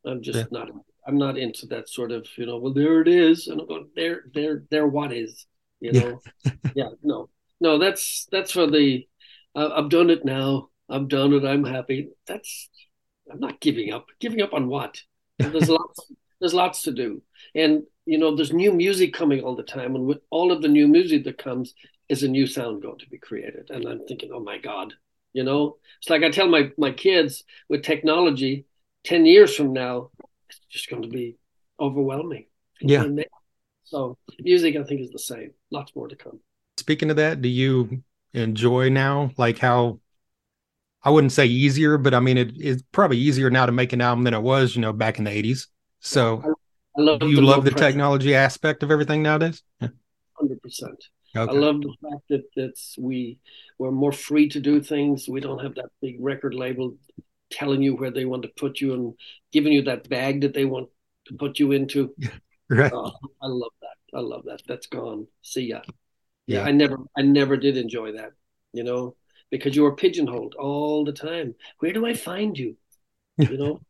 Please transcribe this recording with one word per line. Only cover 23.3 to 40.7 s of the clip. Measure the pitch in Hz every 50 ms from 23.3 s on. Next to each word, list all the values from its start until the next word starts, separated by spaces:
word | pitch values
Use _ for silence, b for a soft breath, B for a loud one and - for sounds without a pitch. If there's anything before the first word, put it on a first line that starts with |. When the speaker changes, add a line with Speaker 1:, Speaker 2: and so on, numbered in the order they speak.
| 113 107 - - - - - _
Speaker 1:
And | - 120 120
I'm | 120 120 113 -
thinking, | - 127 - - -
"Oh | 135 123
my | 110 101 101 104
God," | - 107 107 98 92 107 - _ _ _ _ _ _ _
you | _ 131 127
know? | 135 139 147 147 151 147 _ b b b b
It's | - -
like | 165 151
I | 160 160
tell | 147 190 190 180
my, | 165 151 139 139 - -
my | 143 135
kids | 131 - - 190 190 175 - 139 139 - _ b b b b b
with | 151 143
technology, | - - 160 - - 156 156 170 180 165 143 131 135 131 135 139 - _ _ _ _ _ _ _ _
ten | - 170 170 160
years | 160 175 202 208 202 -
from | - 147 135
now, | 131 131 127 123 123 123 123 - _ _ - _ _ _ _ _
it's | - _ _ _
just | - - - -
going | 120 120
to | 113 117
be | 120 127 120 117 117 _ _ _ _ _ _ _ _ -
overwhelming. | 147 139 135 143 139 135 135 143 165 175 139 110 - _ _ _ _ _ _ _
Speaker 2:
Yeah. | - 139 143 139 123
Speaker 1:
And | 143 143 147
they, | 156 - _ _ _ _ _ _ _ _ _ _ _
so | _ - - 135 123 127 _ _ - - -
music, | - 175 180 180 170 160 147
I | 151 139
think, | 139 143 135
is | 127 123
the | - 117
same. | - - 123 113 - - _ _ _ _
Lots | 147 143 139 - _
more | - - -
to | 135
come. | _ - - - - _ _ _ _ _ _ _ -
Speaker 2:
Speaking | - - 156 151 160 151
of | 151
that, | 151 151 156 165 143
do | 123 123
you | 123 127 131 135 131 127 120 107 127 131 - _ _ _ _ _ -
enjoy | 123 113 113 110 107 113 120 123 127 131 131
now, | 131 135 135 139 139 143 143 131 -
like, | - 123 117 110 -
how, | - 123 120 123 120 120 107 - _ _ _ _ _ _ _ _ _ _ _ _ _ _